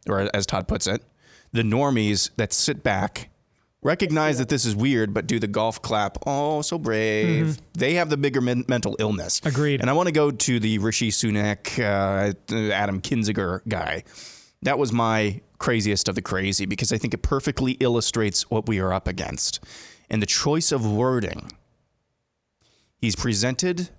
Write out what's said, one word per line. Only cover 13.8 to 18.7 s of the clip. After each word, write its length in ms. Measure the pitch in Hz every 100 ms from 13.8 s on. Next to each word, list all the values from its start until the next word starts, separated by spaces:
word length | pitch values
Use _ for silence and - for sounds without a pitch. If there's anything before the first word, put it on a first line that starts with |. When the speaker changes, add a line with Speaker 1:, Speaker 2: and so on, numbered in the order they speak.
| 76 80 - - - - - _
Speaker 1:
That 160 | 131 135
was 140 | 135
my 480 | 117 113 110 107 101 - -
craziest 520 | - 117 104 98 -
of 60 | 92
the 60 |
crazy, 440 | 92 92 98 98 98
because 260 | 101 -
I 60 | 113
think 160 | 120
it 80 | -
perfectly 520 | - 139 151 - 131 127
illustrates 720 | 127 120 110 120 107 - -
what 180 | 110
we 120 | 117